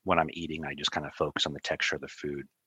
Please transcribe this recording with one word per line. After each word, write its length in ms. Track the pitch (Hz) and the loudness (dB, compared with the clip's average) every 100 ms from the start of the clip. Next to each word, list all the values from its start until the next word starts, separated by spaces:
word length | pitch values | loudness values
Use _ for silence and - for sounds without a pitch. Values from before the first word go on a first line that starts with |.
| 95 | 4
when 120 | 85 | 6
I'm 120 | 78 | 4
eating, 340 | 85 80 78 73 | 0 -4 -4 -4
I 80 | |
just 180 | 71 - | -2 -2
kind 140 | 82 71 | 0 -2
of 80 | |
focus 320 | - 76 - 80 | 0 0 2 0
on 80 | |
the 60 | 73 | 0
texture 360 | - 78 - 76 | -2 0 0 -2
of 60 | |
the 60 | - | -6
food, 400 | - 76 71 69 _ | -8 -6 -4 -8 _